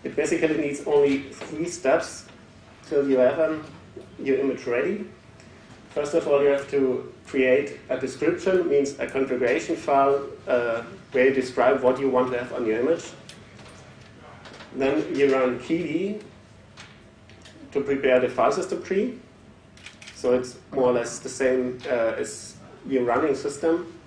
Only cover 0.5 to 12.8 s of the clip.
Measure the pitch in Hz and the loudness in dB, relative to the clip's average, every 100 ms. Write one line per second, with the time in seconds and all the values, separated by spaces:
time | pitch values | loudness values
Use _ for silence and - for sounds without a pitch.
0.5 | 151 143 139 156 147 143 135 - - - | 0 -2 -4 2 4 4 2 -4 -14 -12
1.5 | 151 175 - - 160 - - - - - | -6 -6 -4 0 0 0 -12 -18 -20 -20
2.5 | - - - - 143 139 131 123 151 160 | -20 -20 -20 -2 0 2 4 4 4 0
3.5 | 156 - - - - - - 131 131 135 | -2 -8 -20 -20 -20 -18 -8 0 0 0
4.5 | 123 127 120 165 208 - - - - - | -2 -2 0 0 -4 -8 -16 -20 -20 -20
5.5 | - - - - 147 143 165 147 143 143 | -20 -20 -20 -8 -6 0 -2 2 4 4
6.5 | 139 - 139 131 127 - - - 139 131 | 2 0 0 2 0 -6 -18 -4 0 4
7.5 | 123 - - - 131 131 - - 170 190 | 4 2 -10 -6 -6 -4 0 0 0 0
8.5 | 185 170 143 135 - 131 139 131 123 120 | 2 4 2 2 -4 -4 -2 -2 0 2
9.5 | 160 - 160 - 139 139 139 - - - | 0 -2 -4 2 4 4 2 -2 -12 -2
10.5 | 123 117 113 117 - - 131 131 131 127 | 0 0 -4 -6 -16 -4 2 4 4 -2
11.5 | - 123 135 123 131 135 123 127 123 123 | 2 2 4 2 2 2 2 0 -2 -6
12.5 | 127 113 110 | -4 -2 0